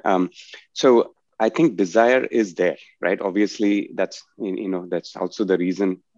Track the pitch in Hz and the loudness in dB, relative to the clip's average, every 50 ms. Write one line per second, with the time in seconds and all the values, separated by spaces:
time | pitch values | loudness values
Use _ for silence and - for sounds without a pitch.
0 | - 98 95 90 90 87 - - - - - - - _ - - - 135 120 113 | -2 0 0 0 0 -2 -6 -12 -20 -20 -20 -20 -20 _ -4 2 4 6 6 6
1 | - - _ _ _ _ _ - 110 110 - - 165 151 98 92 98 85 - 113 | 4 0 _ _ _ _ _ -2 -2 -2 0 2 0 2 2 0 -2 0 2 4
2 | 117 120 127 131 123 - - 120 110 92 82 90 90 87 71 - - - _ - | 4 4 4 2 0 0 0 0 -2 -2 -2 -2 0 0 -2 -4 -10 -20 _ -4
3 | 87 87 98 - - 98 87 104 104 98 - - 104 101 101 104 - - - 98 | -2 -2 -2 -2 -2 -2 0 0 0 0 0 0 0 0 0 0 -2 -4 -4 -4
4 | 95 - - - - _ _ - 117 98 92 - 107 95 95 87 90 90 90 85 | -4 -4 -6 -12 -20 _ _ -10 -8 -6 -6 -6 -6 -6 -6 -6 -6 -6 -6 -8
5 | - - - - 95 90 - - 104 92 92 87 90 92 87 92 101 95 92 - | -8 -8 -10 -8 -8 -6 -4 -4 0 0 0 0 0 -2 -2 0 -2 -2 -2 -6
6 | _ _ _ | _ _ _